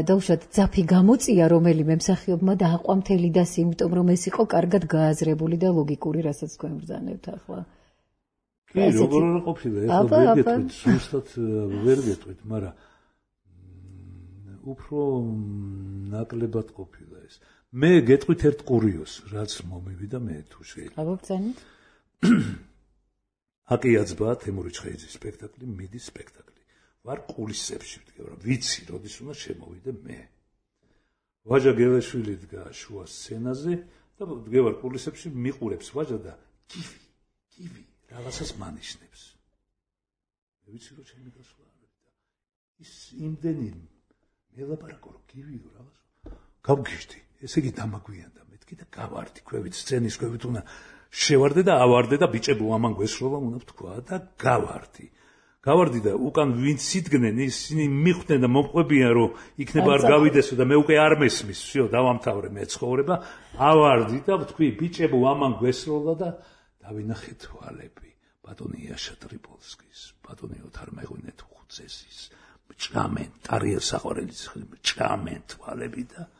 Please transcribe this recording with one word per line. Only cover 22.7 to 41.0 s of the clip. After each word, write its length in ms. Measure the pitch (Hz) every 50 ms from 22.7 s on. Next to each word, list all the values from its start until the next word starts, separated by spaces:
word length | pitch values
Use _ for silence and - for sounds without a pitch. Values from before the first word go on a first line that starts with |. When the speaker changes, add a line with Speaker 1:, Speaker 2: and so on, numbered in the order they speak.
| _ _ _ _ _ _ _ _ _ _ _ _ _ _ _ _ _ _ _ - 123
Speaker 2:
აკი 160 | 120 - 123 113
აცბა, 360 | 104 82 - 85 - 107 113 123
თემური 360 | - - 104 98 95 85 87 -
ჩხეიძის 400 | - - - 85 - - - -
სპექტაკლი, 520 | - - - - - 107 - _ - 127
მიდი 340 | 123 101 92 95 92 107 123
სპექტაკლი. 600 | - - _ - - - _ _ _ _ _ _ _ _ _ _ _ _ _ _ _
ვარ 140 | 113 143 - -
კულისებში, 720 | - - 120 110 107 - - - - - - - - - -
ვდგევარ, 360 | _ _ _ - - - -
ვიცი, 440 | 87 90 117 135 127 - - - - -
როდის 320 | 82 87 90 98 107 -
უნდა 180 | - 120 147 143
შემოვიდე 580 | - - - - 85 - - 90 87 - 131 117
მე. 240 | - - - - - - _ _ _ _ _ _ _ _ _ _ _ _ _ _ _ _ _ _ _ _ _ _ _ _
ვაჟა 260 | 107 123 139 127 135 117
გელეშვილი 600 | 113 123 123 127 123 117 - - 123 110 107 98
დგა 260 | 85 87 - - 90 87 -
შუა 360 | - - - - 104 98 90
სცენაზე 680 | - - - - - 113 113 120 127 131 135 151 175 175 175 - - _ _ _ _ _ -
და 20 | 202
ვდგევარ 500 | 175 143 117 110 110 117 131 120 110 107
კულისებში, 500 | - - 127 131 127 - 156 - - - 170 135
მიყურებს 560 | 123 120 135 139 - 120 107 - - - -
ვაჟა 280 | - 143 156 135 117 101
და 140 | 90 85 80 _ _ _ _ _ _
„გივი, 360 | _ - 180 - - - _ _ _ _ _ _ _ _ _ _ _ _ _
გივი, 260 | 180 170 120 117 120 _ _ _ _
რაღაცას 460 | _ 120 120 120 127 - - 165 - -
მანიშნებს“. 720 | - 95 87 76 73 - - - _ _ _ _ _ - _ _ _ _ _ _ _ _ _ _ _ _ _ _ _ _ _ _ _ _ _ _ _ _ _ _ _ 95
მე 20 | 101
ვიცი, 220 | 107 117 - - 135
რომ 120 | 151